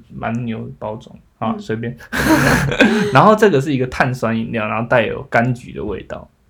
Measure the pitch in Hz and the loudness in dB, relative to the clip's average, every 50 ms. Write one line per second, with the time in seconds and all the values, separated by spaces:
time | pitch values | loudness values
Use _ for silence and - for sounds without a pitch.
0 | - - - - 120 113 117 120 123 117 110 117 117 127 139 - 113 107 110 113 | -12 -16 -12 -8 -6 -4 -4 -4 -4 -6 -6 -6 -8 -12 -12 -10 -10 -8 -8 -10
1 | - - - - - _ _ _ 113 110 113 104 104 - 110 113 117 120 - - | -12 -18 -20 -20 -20 _ _ _ -4 -4 -4 -4 -4 -6 -4 -4 -4 -6 -8 -10
2 | - - - - - - 311 - 143 139 127 139 - 139 - - 254 - 220 214 | -12 -8 -4 -2 2 2 4 4 4 2 2 2 0 0 2 2 2 2 2 2
3 | 190 - - 135 165 214 214 202 196 202 156 135 139 160 139 123 123 123 - - | 0 2 4 6 6 6 6 6 6 4 4 4 2 0 0 -2 -2 -2 -2 -2
4 | 127 127 127 127 120 113 113 113 113 113 117 110 107 110 110 110 120 117 127 120 | -2 -2 -2 -2 -2 -2 -2 -2 -4 -4 -4 -4 -4 -2 -2 -4 -2 2 2 2
5 | 107 - - - - - - 117 117 127 123 - - - - 67 78 107 98 - | 2 2 -2 -6 -4 0 0 2 2 2 0 -2 -6 -10 -10 -8 -6 -6 -8 -8
6 | - - - - - - _ _ _ | -10 -10 -12 -12 -12 -16 _ _ _